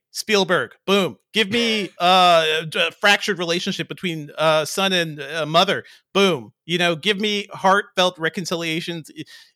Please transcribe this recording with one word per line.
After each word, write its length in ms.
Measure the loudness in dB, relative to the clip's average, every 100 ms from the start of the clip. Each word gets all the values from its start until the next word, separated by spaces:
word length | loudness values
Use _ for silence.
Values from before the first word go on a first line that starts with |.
| _
Spielberg, 640 | -12 -2 0 2 0 -2 _ -2
boom. 300 | 0 0 -6 _
Give 160 | -2 0
me, 380 | 0 0 -2 -4
<laughs> 40 | -2
uh, 640 | 2 6 6 4 4 -2 -4
d-, 220 | -4 -4 0
fractured 380 | 2 2 0 -4
relationship 500 | -2 -4 -4 -6 -8
between, 420 | -6 -6 -6 -8 0
uh, 300 | 2 2 0
son 260 | -2 0
and, 300 | 0 -2 -6
uh, 240 | -8 -6 0
mother, 380 | 2 2 0 -6 -20 _
boom. 400 | 2 2 0 -6 _ -6
You 100 | -2
know, 200 | 0 0
give 220 | -2 -2
me 280 | -2 -2 -6
heartfelt 680 | -2 2 2 0 0 0 0
reconciliations. 920 | -4 -4 -6 -4 -4 -4 -6 -10 -12 -16
It, 100 | -18 -18 _